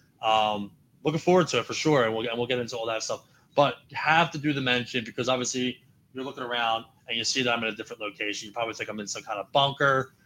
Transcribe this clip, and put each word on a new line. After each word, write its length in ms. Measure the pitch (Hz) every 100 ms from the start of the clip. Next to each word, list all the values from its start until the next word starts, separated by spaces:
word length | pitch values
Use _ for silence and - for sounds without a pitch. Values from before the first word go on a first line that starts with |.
| _ -
Um, 500 | 113 110 107 104 101 - _ _
looking 160 | 151 156
forward 260 | - 180 160
to 100 | 123
it 80 | 113
for 80 |
sure, 300 | 120 156 147
and 100 | 113
we'll, 120 | 110 117
and 100 | 117
we'll 80 | 120
get 100 | 123
into 180 | 113 120
all 100 | 113
that 160 | 110
stuff. 200 | - 107 - _ _
But 200 | - 139 - -
you 60 | -
have 340 | - 160 -
to 80 | 156
do 140 | 147
the 60 | 139
mention 440 | 127 123 117 127
because 240 | 113 107 120
obviously 500 | 127 123 127 123 - _ _ _
you're 100 | 127
looking 180 | 131 135
around 400 | 123 120 117 113 120 _ -
and 100 | 117
you 60 |
see 180 | 110 135
that 100 | 123
I'm 80 | 117
in 80 | 113
a 40 | 107
different 240 | 107 -
location. 460 | 107 101 104 101 110
You 60 |
probably 200 | 107 113
think 140 | 110 110
I'm 120 | 107
in 60 | 101
some 140 | 113
kind 140 | 104 104
of 100 | 98
bunker. 600 | 143 139 131 143 131 127 _